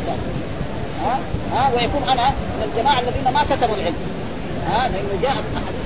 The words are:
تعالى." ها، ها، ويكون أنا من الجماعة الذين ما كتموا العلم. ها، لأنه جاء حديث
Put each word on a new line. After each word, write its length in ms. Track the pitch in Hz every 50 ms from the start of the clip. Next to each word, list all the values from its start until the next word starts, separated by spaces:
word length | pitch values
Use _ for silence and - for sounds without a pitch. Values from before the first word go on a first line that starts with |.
| -
تعالى." 200 | 175 160 - - - - - - - - - - - - - - - - - 170
ها، 140 | 208 247 269 - - - - - 196 180
ها، 160 | 220 262 277 240
ويكون 280 | 240 240 226 - 285 - -
أنا 220 | 262 233 233 277
من 400 | 269 - - - - - 220 208
الجماعة 300 | - 226 226 269 285 254
الذين 320 | 240 247 240 - - 254 247
ما 80 | 285 294 -
كتموا 260 | 277 262 262 233 427
العلم. 260 | 202 165 170 320 - - - - - - - - - - - - - - 156
ها، 200 | 190 226 262 -
لأنه 340 | - - 208 196 196 180 196
جاء 140 | 269 262 - - - - 226 208
حديث 160 | - - - -